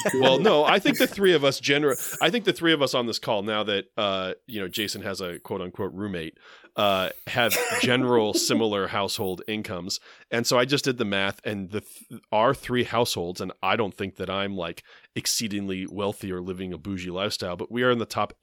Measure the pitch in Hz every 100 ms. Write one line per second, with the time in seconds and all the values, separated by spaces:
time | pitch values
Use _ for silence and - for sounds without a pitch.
0 | 202 131 131 131 202 156 147 190 285 254
1 | 302 - 196 165 139 127 - 143 139 123
2 | - - 160 226 190 165 165 160 135 131
3 | 120 104 - 110 101 107 104 101 95 -
4 | 104 95 92 - - 107 92 87 104 107
5 | 98 95 92 85 - 101 92 - 95 87
6 | 104 90 80 - - - - - 104 95
7 | 92 - - 123 117 - - - - 123
8 | 127 120 107 95 - 120 110 101 92 104
9 | 98 - 98 92 - 107 104 92 90 -
10 | - - - 113 117 127 131 143 135 123
11 | 107 98 98 - - 104 92 104 - -
12 | - 117 - 107 117 135 - 123 113 117
13 | 120 - 87 92 95 - 95 107 104 -
14 | 98 - 92 95 98 98 85 85 - -
15 | _ - - - 113 101 98 95 92 87
16 | 101 104 101 90 90 90 92 85 85 98
17 | 90 87 104 - 95 87 101 117 127 120
18 | 107 - 104 -